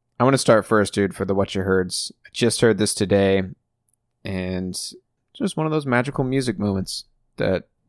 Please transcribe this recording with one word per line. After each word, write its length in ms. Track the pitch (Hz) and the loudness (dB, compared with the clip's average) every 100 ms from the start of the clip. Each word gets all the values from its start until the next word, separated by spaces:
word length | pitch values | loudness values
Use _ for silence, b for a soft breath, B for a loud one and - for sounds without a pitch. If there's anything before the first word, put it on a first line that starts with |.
| _ - | _ 0
I 40 | 127 | 2
wanna 140 | 135 | 4
start 280 | - 110 - | 4 4 4
first, 260 | 110 98 - | 2 2 2
dude, 220 | 98 - | 0 0
for 80 | 95 | -2
the 100 | 98 | 0
What 200 | 95 98 | -2 -2
You 60 | |
Heards. 500 | 95 95 92 - - - - | 0 2 0 -4 -8 -12 -16
I 40 | |
just 280 | - 117 - | -2 0 4
heard 180 | 120 101 | 2 4
this 160 | 104 - | 0 0
today, 480 | 95 101 98 98 92 - _ _ _ _ _ _ - | 0 2 4 2 -2 -8 _ _ _ _ _ _ -8
and 540 | 95 92 92 92 90 - - _ _ _ - | -6 -6 -6 -6 -8 -10 -14 _ _ _ -8
just 220 | 208 - | -6 -4
one 100 | 156 | -2
of 60 | |
those 140 | 156 139 | -2 0
magical 360 | 123 135 - 131 | -2 0 -2 -2
music 340 | 135 123 92 | -2 -2 -2
moments 460 | 101 95 82 - - _ _ - | -2 -2 -4 -10 -14 _ _ -6
that, 260 | 101 92 - _ | -2 -2 -4 _